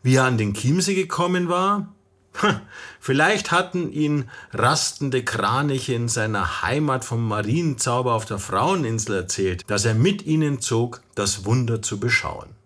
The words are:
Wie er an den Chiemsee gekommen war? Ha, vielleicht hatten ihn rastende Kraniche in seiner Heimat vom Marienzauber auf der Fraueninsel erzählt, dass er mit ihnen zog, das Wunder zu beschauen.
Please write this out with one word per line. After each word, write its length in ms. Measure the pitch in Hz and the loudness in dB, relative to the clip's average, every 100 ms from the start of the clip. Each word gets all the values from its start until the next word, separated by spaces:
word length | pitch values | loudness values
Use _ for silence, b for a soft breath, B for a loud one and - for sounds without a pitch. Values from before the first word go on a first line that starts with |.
Wie 140 | 127 131 | 6 4
er 80 | |
an 120 | 127 117 | 4 2
den 160 | 104 | 0
Chiemsee 420 | 101 127 170 185 | 0 0 2 2
gekommen 540 | 190 185 - 175 180 175 | 0 -2 0 0 2 2
war? 460 | 180 190 202 202 - _ _ _ - | 2 2 0 -4 -14 _ _ _ 0
Ha, 220 | 208 - B B B B | 0 0 B B B B
vielleicht 500 | - 135 170 208 - | -2 2 4 2 0
hatten 400 | 180 - 180 160 | 0 0 -4 -4
ihn 400 | 151 147 147 123 B B | 0 0 0 -2 B B
rastende 720 | - 120 156 - - 139 131 | 0 2 2 -2 -4 -2 -2
Kraniche 720 | 117 117 101 127 143 135 127 | -2 -2 0 0 0 -2 -2
in 120 | 117 117 | -2 -2
seiner 560 | 117 110 104 90 - | -2 0 0 -2 -2
Heimat 420 | 90 143 151 131 | -2 0 0 -2
vom 220 | - 117 113 | -2 -2 0
Marienzauber 880 | 104 104 156 165 123 - 123 123 | -2 0 2 0 0 0 0 2
auf 100 | 113 | 0
der 140 | 107 101 | -2 -6
Fraueninsel 760 | - 95 143 190 120 113 - 98 | -2 0 2 2 0 -2 -2 -2
erzählt, 480 | 90 - 95 90 - | -2 -2 0 -2 -2
dass 180 | 104 | 0
er 100 | 110 | 2
mit 320 | 110 165 202 - | 4 4 2 0
ihnen 340 | 156 151 131 | 2 2 0
zog, 420 | - 113 120 - _ - | 0 0 0 -4 _ -4
das 280 | 98 95 | -2 -2
Wunder 380 | 98 123 117 113 | 0 2 2 -2
zu 160 | - 104 | -4 -4
beschauen. 520 | 117 113 - - - - | 0 0 -2 -10 -14 -20